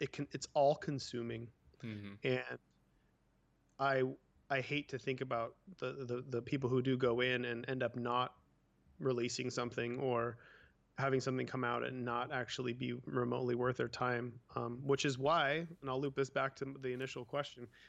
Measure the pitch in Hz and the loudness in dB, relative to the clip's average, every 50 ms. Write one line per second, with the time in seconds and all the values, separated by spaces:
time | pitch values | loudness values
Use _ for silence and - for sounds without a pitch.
0 | 151 135 - - 143 - - 139 - - - 151 143 139 151 - - - 147 131 | -6 -6 -4 -6 -6 -6 -6 -8 -8 -2 2 4 6 6 6 4 0 -4 -4 -4
1 | - - - 120 117 117 117 113 117 117 - _ _ - - - - 117 107 104 | -4 -4 -6 -4 -4 -4 -4 -6 -8 -10 -14 _ _ -20 -18 -12 -10 -8 -8 -8
2 | 101 101 98 104 - 131 127 127 127 123 123 123 _ _ _ _ _ _ _ _ | -8 -10 -10 -4 -2 0 0 0 -2 -4 -8 -12 _ _ _ _ _ _ _ _
3 | _ _ _ _ _ _ _ _ _ _ _ _ _ _ _ - 135 139 135 131 | _ _ _ _ _ _ _ _ _ _ _ _ _ _ _ 0 2 2 4 4
4 | 131 131 135 - _ _ _ _ _ - 139 135 127 - 143 147 143 - - 127 | 2 2 0 -4 _ _ _ _ _ -2 -2 -2 0 0 -2 -4 -4 -4 -6 -6
5 | - 139 135 127 131 131 123 117 113 120 - _ _ - 185 - - 131 143 139 | -4 -4 -4 -2 -2 -2 -2 -2 -2 -4 -6 _ _ -20 -10 -6 -6 -6 -6 -6
6 | 135 117 120 120 147 143 131 120 - - - 139 139 120 127 131 127 135 131 127 | -6 -4 -4 -4 -4 -4 -4 -4 -2 0 0 0 2 4 4 4 4 4 4 4
7 | 127 120 117 120 123 127 127 123 123 123 120 117 127 - 135 127 127 117 113 123 | 4 4 4 4 4 4 2 2 0 -2 -4 -4 -4 -2 -2 0 0 0 0 -2
8 | 120 120 120 123 127 131 - - _ _ _ _ _ _ _ _ _ - - - | -2 0 2 2 0 0 -4 -10 _ _ _ _ _ _ _ _ _ -20 -10 -4
9 | 160 135 127 120 117 120 - - 127 127 120 - 123 120 117 - 120 120 120 131 | 0 0 2 2 0 0 -2 -2 -4 -2 -2 -2 -2 -2 -2 -2 -2 -2 -2 0
10 | 139 131 123 117 117 120 117 - - - - - - - _ _ _ _ _ - | 0 2 2 2 2 0 -4 -6 -12 -20 -20 -20 -20 -20 _ _ _ _ _ -2
11 | 135 135 135 131 123 135 127 127 127 117 - 131 123 120 120 120 120 127 127 127 | 0 2 2 2 2 2 0 -2 -2 -2 -2 -2 0 0 0 0 -2 -2 -4 -4
12 | 123 123 117 120 123 - 151 127 123 - - - 127 123 120 123 127 123 120 123 | -2 -2 -2 0 0 0 0 0 0 -2 -2 -2 -2 -2 -2 -2 -2 -2 -4 -4
13 | 131 - - 127 123 120 123 123 127 123 123 120 123 123 127 - 127 120 - - | -6 -2 0 2 2 2 2 2 2 2 2 4 4 2 2 2 0 -2 0 0
14 | 127 123 123 120 120 123 117 117 - - - 123 120 117 120 123 139 139 139 135 | 0 2 2 2 0 -4 -6 -10 -16 -8 -4 -4 -2 -2 -4 -2 2 2 4 4
15 | - 147 135 123 131 143 160 170 151 135 143 160 170 165 170 - - 135 131 131 | 4 2 2 2 4 4 4 4 4 4 2 0 -2 -4 -8 -8 -4 -2 0 0
16 | 139 143 135 - 135 131 - 139 135 135 135 - 139 135 135 139 131 131 123 123 | 0 0 2 0 0 0 2 2 0 0 0 -4 -6 -6 -6 -4 -4 -4 -2 -2
17 | 131 131 - 135 123 - - 143 143 - - - 120 117 - - - | -4 -4 -6 -8 -8 -4 -2 -2 -2 -4 -6 -12 -14 -16 -16 -18 -20